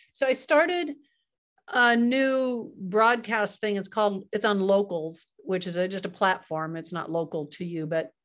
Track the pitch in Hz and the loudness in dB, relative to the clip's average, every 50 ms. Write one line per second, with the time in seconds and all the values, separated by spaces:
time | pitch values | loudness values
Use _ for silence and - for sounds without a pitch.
0 | _ _ _ - 269 262 254 262 - - 320 294 339 339 359 349 339 285 285 - | _ _ _ -2 0 0 0 -2 0 4 4 4 4 4 2 -2 -2 -4 -8 -12
1 | _ _ _ _ _ _ _ _ _ _ _ _ _ - - 247 240 240 240 233 | _ _ _ _ _ _ _ _ _ _ _ _ _ -4 2 4 4 6 6 4
2 | 233 240 254 269 269 269 262 262 262 254 247 233 220 - - - 190 180 190 214 | 4 2 4 2 2 2 2 0 0 0 -2 -4 -8 -10 -12 -12 -8 -2 2 4
3 | 220 233 240 233 - 208 226 220 208 196 - - 220 214 202 196 196 196 - 220 | 4 4 4 2 -2 -2 -2 0 0 -2 -4 -4 -4 -2 -2 -2 -4 -4 0 2
4 | 214 202 196 190 - - - 208 220 214 208 196 190 196 196 202 202 196 180 160 | 2 2 0 -2 -8 -6 -4 0 2 2 2 2 2 4 4 2 2 0 -4 -6
5 | 156 160 170 - - _ _ _ - - 185 180 185 185 170 175 180 185 196 190 | -6 -8 -10 -12 -18 _ _ _ -6 -4 -4 -4 -4 -4 -2 -2 -2 -2 -2 -6
6 | 190 180 180 - 208 190 185 - - - 160 156 160 160 165 165 160 - 175 165 | -8 -8 -2 0 2 2 2 0 -4 -6 -6 -4 -4 -4 -6 -8 -10 -8 -8 -8
7 | - - 165 165 165 160 - 156 147 147 - - 185 170 175 160 156 156 165 160 | -6 -4 -4 -4 -4 -4 -6 -8 -8 -8 -10 -10 -10 -8 -6 -6 -4 -2 -2 -2
8 | 160 - _ _ | -2 -4 _ _